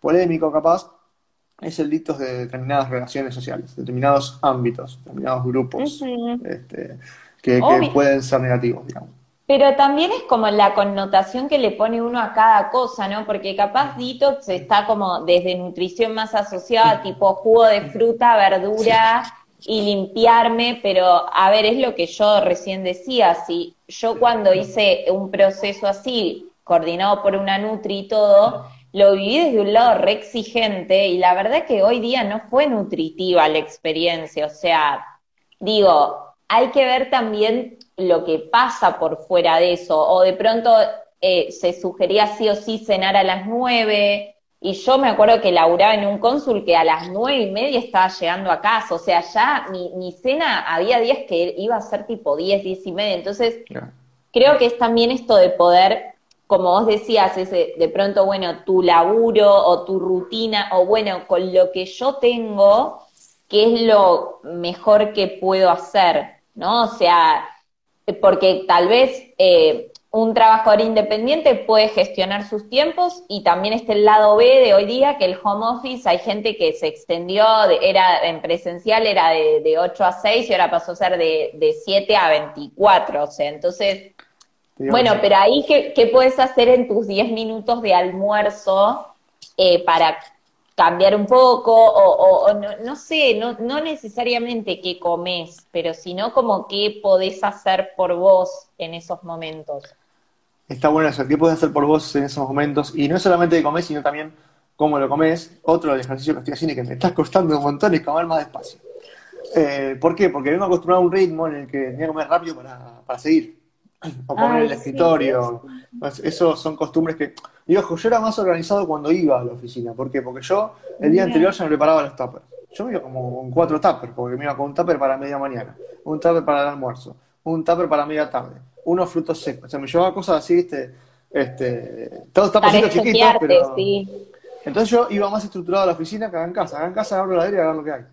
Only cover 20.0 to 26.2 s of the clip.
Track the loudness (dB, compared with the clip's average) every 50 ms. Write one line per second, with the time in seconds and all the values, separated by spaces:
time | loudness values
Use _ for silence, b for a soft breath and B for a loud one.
20 | -4 -6 -4 2 4 6 6 6 4 2 0 0 -2 -2 -4 -4 -4 0 0 2
21 | 4 4 4 4 2 0 0 2 4 4 4 4 4 2 0 0 0 -2 -2 -4
22 | -6 -6 -2 0 2 4 4 4 2 2 -2 -2 -4 -10 -10 -6 -6 -6 -6 -8
23 | -8 -6 0 2 2 2 2 0 -4 -8 -6 -8 -8 -8 _ _ _ _ -16 -6
24 | -6 -6 -2 0 0 0 2 2 2 2 2 2 0 -6 -2 0 2 2 2 2
25 | 0 -2 -4 -4 -4 -8 0 2 2 2 2 -2 -8 -8 -8 -4 -4 -4 -4 -4
26 | -6 -6 -4 -4